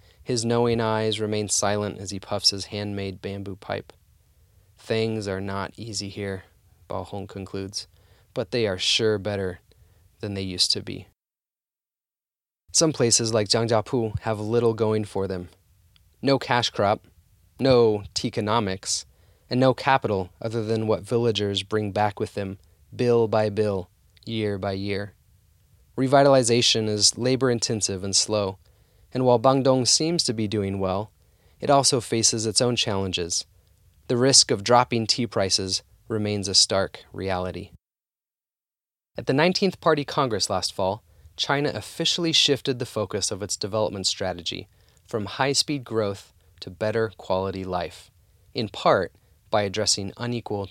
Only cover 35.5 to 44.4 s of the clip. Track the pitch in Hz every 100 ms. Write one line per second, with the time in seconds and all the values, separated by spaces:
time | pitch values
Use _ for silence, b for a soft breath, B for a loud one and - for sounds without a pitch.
35.5 | - 95 92 - _ - 110 104 104 98
36.5 | 92 - 98 90 - - 98 95 90 92
37.5 | 87 - - _ _ _ _ _ _ _
38.5 | _ _ _ _ _ _ - 117 135 175
39.5 | 185 190 - 170 151 139 - 131 101 -
40.5 | 92 - - 95 104 b b b - -
41.5 | 139 147 110 - - 165 - 165 - -
42.5 | 135 - 123 123 110 101 104 - 95 101
43.5 | - 104 107 104 98 92 - 92 87